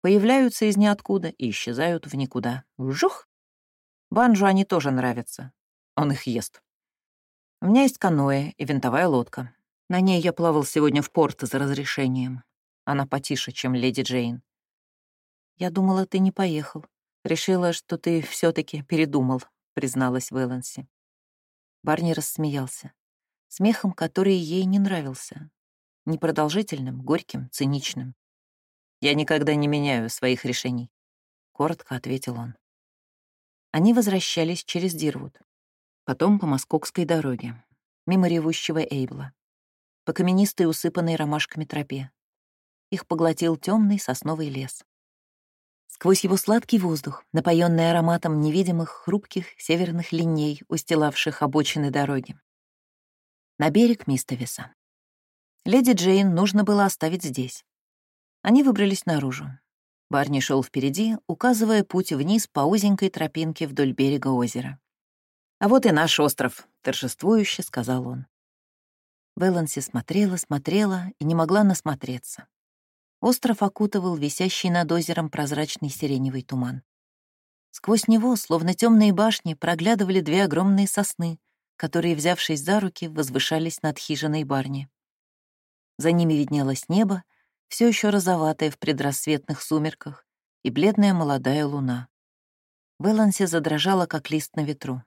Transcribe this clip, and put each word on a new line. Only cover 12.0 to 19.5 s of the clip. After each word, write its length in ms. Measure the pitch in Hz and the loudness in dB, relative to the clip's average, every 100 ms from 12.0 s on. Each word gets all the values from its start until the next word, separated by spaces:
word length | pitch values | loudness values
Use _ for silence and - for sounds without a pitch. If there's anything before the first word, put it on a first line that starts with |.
| 131 131 127 127 _ _ _ _ | -2 -2 -4 -8 _ _ _ _
Она 220 | - 143 135 | -6 -4 -2
потише, 460 | 139 - 135 - | -4 -4 -6 -6
чем 220 | - 127 | -8 -4
леди 280 | 127 127 123 | 0 0 -2
Джейн. 400 | 123 127 120 120 _ _ _ _ _ _ _ _ _ _ _ _ | -4 -2 -4 -6 _ _ _ _ _ _ _ _ _ _ _ _
«Я 140 | 180 | -4
думала, 360 | 170 190 190 190 | 0 2 2 0
ты 120 | 190 | 2
не 140 | 190 | 2
поехал. 520 | 185 190 151 147 156 - _ _ _ | 2 -2 -2 -6 -12 -18 _ _ _
Решила, 480 | - 160 - 185 175 | -4 -2 2 2 2
что 240 | 170 _ 165 | -2 _ -6
ты 240 | - 165 | 0 -2
всё-таки 640 | 151 - 170 165 151 151 | -2 0 0 0 -6 -8
передумал», 580 | 143 - 160 143 127 131 - | -4 0 2 2 0 -2 -6